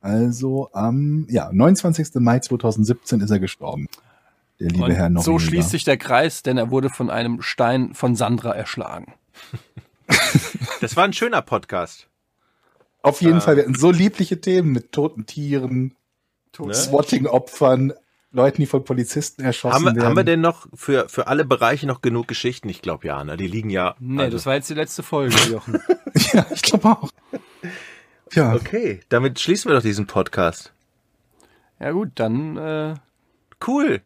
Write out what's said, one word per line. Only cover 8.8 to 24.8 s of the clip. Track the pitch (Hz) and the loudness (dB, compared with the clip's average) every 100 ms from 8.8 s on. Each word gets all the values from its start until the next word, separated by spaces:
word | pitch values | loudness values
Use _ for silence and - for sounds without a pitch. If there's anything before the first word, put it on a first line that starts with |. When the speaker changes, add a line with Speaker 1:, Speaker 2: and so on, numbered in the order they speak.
| - - - - _ - - | -10 -12 -16 -20 _ -20 -18
Speaker 2:
<laughs> | - _ - _ _ _ - 659 - - - 123 - | -18 _ -20 _ _ _ 0 2 2 0 -10 -10 -6
Speaker 3:
Das | 117 - | -4 2
war | |
ein | 196 | 0
schöner | 208 233 214 | 2 -2 -2
Podcast. | - 113 - 98 85 - _ _ _ _ _ _ _ _ _ _ | -2 -4 -4 -8 -8 -10 _ _ _ _ _ _ _ _ _ _
Speaker 1:
Auf | 143 147 | 0 4
jeden | 170 | 4
Speaker 3:
Ähm. | 170 | 6
Speaker 1:
Fall, | 160 143 | 6 4
wir | |
hatten | 135 | 4
so | 131 160 | 4 4
liebliche | 175 196 214 190 175 | 6 4 2 -4 -2
Themen | - 185 165 | 0 2 2
mit | 123 - | 0 -4
toten | - 151 - 107 | -4 -4 -4 -14
Tieren, | - 143 139 127 127 131 _ _ _ _ _ _ | -10 -4 -2 -2 -2 -4 _ _ _ _ _ _
Speaker 2:
Toten | - 156 | -14 -6
Speaker 3:
Ne? | |
Speaker 1:
Swatting-Opfern, | 107 131 139 151 254 131 123 131 - 139 127 135 - _ _ _ | -4 0 0 2 0 2 0 -2 0 4 4 2 -2 _ _ _
Leuten, | 127 131 - | 2 2 2
die | 143 | 0
von | 139 | 0
Polizisten | - 127 120 - 147 - | -2 -4 -2 -4 -8 -6
erschossen | 131 120 123 | -4 -2 0
Speaker 3:
Haben | 123 | 2
wir, | 175 117 | 2 2
Speaker 1:
werden. | 120 | 2
Speaker 3:
haben | 156 | 2
wir | |
denn | 175 165 | 2 2
noch | 165 165 - | 2 -2 -10
für, | 131 - 135 - | -16 -2 0 0
für | - - | -4 -2
alle | 139 151 | 0 0
Bereiche | 131 117 139 143 | 2 2 0 -4
noch | 127 | -2
genug | 131 117 117 | -2 -2 -4
Geschichten? | 117 123 123 104 | -4 -4 -6 -10
Ich | 90 | -10
glaub | 92 80 | -8 -8
ja, | 82 71 | -6 -8
ne? | 71 82 | -8 -8
Die | 95 | -6
liegen | 101 107 | -6 -4
ja | 95 90 - | 0 0 -2
Speaker 2:
Nee, | 127 135 | -8 -4
Speaker 3:
alle. | 131 | -2
Speaker 2:
das | 117 | -4
war | 135 | -2
jetzt | 135 135 | -2 -2
die | |
letzte | 151 | -6